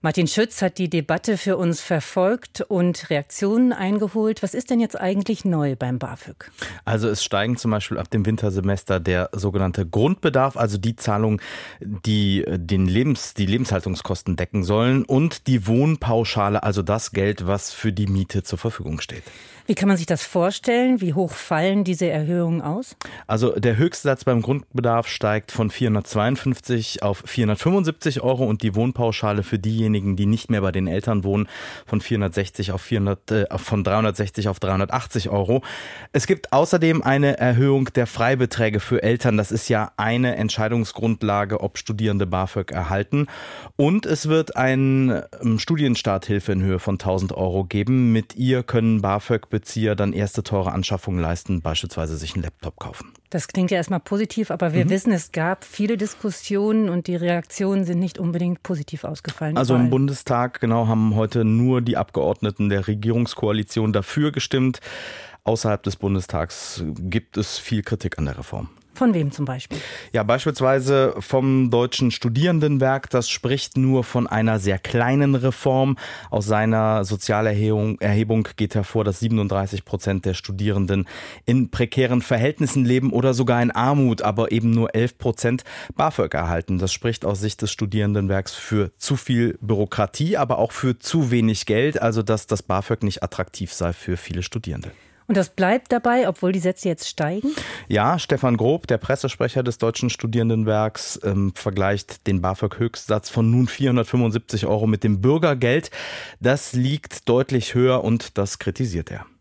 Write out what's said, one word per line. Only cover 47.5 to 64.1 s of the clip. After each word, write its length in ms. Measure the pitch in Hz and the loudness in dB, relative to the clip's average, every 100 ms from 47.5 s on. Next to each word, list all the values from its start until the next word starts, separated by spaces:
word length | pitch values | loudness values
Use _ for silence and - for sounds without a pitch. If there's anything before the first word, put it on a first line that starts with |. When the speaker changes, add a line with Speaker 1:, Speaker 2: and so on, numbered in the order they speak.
| 92 | 0
Speaker 2:
geben. 480 | 92 104 104 131 123 | -2 -2 2 2 4
Mit 220 | 113 107 | 2 0
ihr 280 | - 127 127 | -2 0 0
können 380 | 120 120 113 110 | 2 2 2 2
bafög-Bezieher 580 | 98 101 - 113 - 107 - 117 110 101 | 2 0 0 -2 0 -6 -4 -2 0 2
dann 160 | 101 | 0
erste 300 | 90 101 - | 0 -2 -2
teure 300 | - 101 92 | -2 0 0
Anschaffungen 480 | - 92 98 - 90 | -2 -2 -4 -2 -2
leisten, 420 | 82 85 - 92 | -2 -4 -2 -2
beispielsweise 540 | 82 80 85 - 80 78 | -2 -4 -6 -6 -6 -6
sich 180 | 78 | -6
einen 100 | - | -6
Laptop 340 | 80 - 80 - | -6 -8 -14 -12
kaufen. 340 | - - - - _ | -14 -14 -20 -20 _
Speaker 1:
Das 180 | 170 - | -8 -4
klingt 220 | - 180 | -2 0
ja 60 | 185 | 0
erstmal 240 | 165 185 | -2 -4
positiv, 500 | - 202 220 - 220 | -2 -2 -2 -2 -4
aber 220 | 175 170 | -2 0
wir 120 | 160 | 2
Speaker 2:
Mhm. 60 | 175 | 2
Speaker 1:
wissen, 220 | 190 240 | 2 2
es 200 | 185 - | 0 -2
gab 320 | - 165 190 | -4 -2 -2
viele 320 | - - 208 226 | -8 -4 -2 0
Diskussionen 920 | 208 - 214 180 - 196 208 220 208 | -4 -4 -6 -6 -4 0 2 2 2
und 200 | 175 165 | 0 -2
die 80 | 175 | -2
Reaktionen 680 | 175 175 - - 196 196 | 0 0 -4 -4 0 0
sind 140 | 180 175 | 0 0
nicht 200 | 180 - | -2 -2
unbedingt 440 | 170 170 175 175 | -2 0 -2 -2
positiv 420 | - 175 147 151 | -4 -4 -4 -8
ausgefallen. 540 | - 156 - - 156 151 | -8 -8 -10 -6 -2 0
Speaker 2:
Also 160 | 127 | 4
im 60 | 127 | 4
Speaker 1:
Überall. 100 | 120 | 4
Speaker 2:
Bundestag, 720 | 131 139 135 - 123 123 - | 4 2 0 -2 0 0 0
genau, 260 | 120 113 113 | 0 2 4
haben 280 | 113 110 | 4 4
heute 300 | 107 110 120 | 4 2 2
nur 380 | 110 113 123 127 | 2 4 4 2
die 140 | 120 - | 2 0
Abgeordneten 720 | 98 - 71 101 107 101 104 | 0 0 0 0 -2 0 2
der 160 | 98 98 | 2 0
Regierungskoalition 1080 | 107 107 117 120 - 107 107 107 - 110 | -2 0 0 0 -2 0 0 -2 0 2
dafür 400 | 104 95 | 0 0